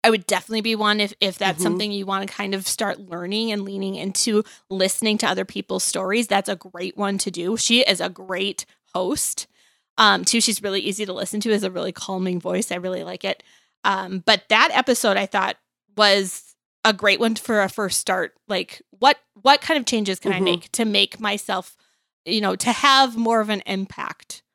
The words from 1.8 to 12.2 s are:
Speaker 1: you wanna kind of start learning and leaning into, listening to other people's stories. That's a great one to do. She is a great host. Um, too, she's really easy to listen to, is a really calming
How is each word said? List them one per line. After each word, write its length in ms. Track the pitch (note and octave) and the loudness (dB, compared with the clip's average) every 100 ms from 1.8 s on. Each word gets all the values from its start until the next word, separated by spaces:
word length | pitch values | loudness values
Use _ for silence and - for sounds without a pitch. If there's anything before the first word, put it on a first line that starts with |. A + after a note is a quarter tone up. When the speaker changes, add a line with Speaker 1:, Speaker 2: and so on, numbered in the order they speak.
| G#3 | -2
Speaker 1:
you 140 | G3+ G3 | -4 -4
wanna 220 | F#3+ G3 | -4 -4
kind 260 | - G3 | -6 -4
of 140 | G3 F#3+ | -4 -4
start 320 | - G3+ - | -4 -4 -4
learning 520 | F#3+ E3+ F3 G#3+ A3+ | -10 -10 -4 -2 -2
and 120 | G#3 | -4
leaning 320 | G3 G3 G3 F#3+ | -6 -6 -6 -4
into, 480 | G3 - - G#3 - - _ | -6 -2 2 2 0 -14 _
listening 480 | F#3+ F#3+ - A3 G#3+ | 0 0 2 0 2
to 80 | F#3+ | 0
other 160 | F#3 | -2
people's 400 | F#3+ G3 - F#3 | -4 -8 -6 -4
stories. 440 | - - F#3+ A3 A3+ | -2 -2 0 0 2
That's 220 | G3 G3 | 0 -2
a 60 | F#3+ | -8
great 400 | F#3 F3 F#3 - | -10 -10 -10 -4
one 220 | G3+ G3 | -2 -2
to 140 | - | -4
do. 260 | F3 F3 A3+ | -4 -4 -2
She 240 | - A#3+ | 4 4
is 180 | B3+ F#3+ | 4 0
a 100 | F3+ | -2
great 580 | F3+ F#3+ F#3 G3+ - - _ _ | -8 -8 -4 -4 -6 -14 _ _
host. 540 | F#3 F#3 C4+ - - - _ _ _ _ - | -4 -2 -2 -4 -6 -12 _ _ _ _ 2
Um, 260 | G#3+ G3 | 4 4
too, 160 | F#3 A#3 | 2 2
she's 240 | A3 G#3 | 0 -2
really 160 | G3+ G3 | -4 -4
easy 260 | - G3 G3+ | -4 -6 -6
to 60 | |
listen 300 | F#3 F#3+ G#3+ | -6 -6 -4
to, 80 | A3 | 0
is 120 | G#3 G3 | 0 0
a 60 | |
really 200 | F3+ F#3 | -4 -6
calming 480 | - - F#3+ | -8 -8 -4